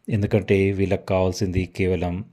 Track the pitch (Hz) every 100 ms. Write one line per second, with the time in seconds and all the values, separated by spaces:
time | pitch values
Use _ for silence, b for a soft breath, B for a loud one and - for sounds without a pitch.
0 | - 104 101 107 92 98 98 95 95 95
1 | - 95 92 90 98 92 90 - 92 90
2 | 87 90 -